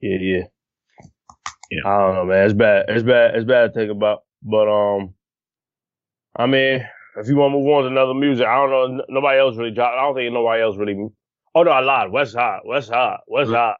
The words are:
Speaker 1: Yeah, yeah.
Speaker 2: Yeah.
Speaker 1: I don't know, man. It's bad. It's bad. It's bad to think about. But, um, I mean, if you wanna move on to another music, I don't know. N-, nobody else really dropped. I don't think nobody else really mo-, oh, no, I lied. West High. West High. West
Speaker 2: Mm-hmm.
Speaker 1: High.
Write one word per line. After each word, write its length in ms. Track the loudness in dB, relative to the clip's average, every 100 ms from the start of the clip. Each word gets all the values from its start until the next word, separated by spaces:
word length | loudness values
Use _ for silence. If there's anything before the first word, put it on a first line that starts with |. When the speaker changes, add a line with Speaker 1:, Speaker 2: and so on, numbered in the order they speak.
Speaker 1:
Yeah, 160 | -4 -4
yeah. 220 | -2 -4 -6 _ _ _ _ _ -20 _ _ -18 -18 -18 _
Speaker 2:
Yeah. 100 | -8 -2
Speaker 1:
I 120 | 0
don't 160 | 2 0
know, 100 | 0
man. 200 | 2 2
It's 80 |
bad. 320 | 4 4 2 2
It's 140 | -2
bad. 320 | 2 4 4 2
It's 100 | 0
bad 220 | 2 2
to 60 | 0
think 120 | -6
about. 320 | -2 -2 -2 _ _
But, 260 | -4 0 2
um, 460 | 2 0 -2 -6 -14 _ _ _ _ _ _ _ _ _ _ _ -4
I 120 | 0
mean, 380 | 2 2 -2 -6 -18 -20 -14
if 100 | -2
you 80 | 2
wanna 180 | 2 2
move 100 | 2
on 140 | 2
to 60 | 2
another 240 | 0 0 0
music, 320 | 0 0 0
I 80 | 2
don't 160 | 2
know. 140 | 0 -2 -4
N-, 60 | -6
nobody 300 | -2 0 2
else 180 | 2 0
really 140 | -8
dropped. 260 | -2 -2 0
I 40 |
don't 120 | -2 -2
think 180 | -4
nobody 280 | -2 0 0
else 140 | -2 -2
really 180 | -4 -4
mo-, 180 | -8 _ _ _ _ 2
oh, 80 |
no, 80 | 4
I 100 | 2
lied. 300 | 2 0 0
West 240 | -2 -4 -2
High. 240 | -4 -4 -6
West 240 | -6 -4
High. 280 | -2 -2 -4 _
West 240 | -4 0
Speaker 2:
Mm-hmm. 20 |
Speaker 1:
High. 220 | 0 0 -2